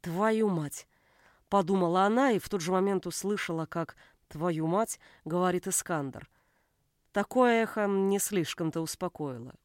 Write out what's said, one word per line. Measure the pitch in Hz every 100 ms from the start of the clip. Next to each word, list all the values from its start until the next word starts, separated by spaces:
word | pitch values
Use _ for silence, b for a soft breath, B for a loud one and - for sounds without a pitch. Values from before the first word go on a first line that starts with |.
«Твою | 175 170 220 220 214
мать!» | 170 147 - - b b b b b _
подумала | 202 170 190 175 180
она | 196 233 277
и | 202
в | -
тот | 202
же | 165
момент | 185 196 190
услышала, | 175 - 190 208 - 165 156
как | 170 160 - b b _
«твою | 151 175 160
мать» | 160 185 226 - b b
говорит | 156 175 180 175 190
Искандер. | 180 - 160 139 - - _ _ _ _ _ _ _ _
Такое | 208 202 254 247 226
эхо | 220 220
не | 202 196 196 196
слишком-то | - 196 156 - 160 165
успокоило. | 160 - 180 - 147 120 123 -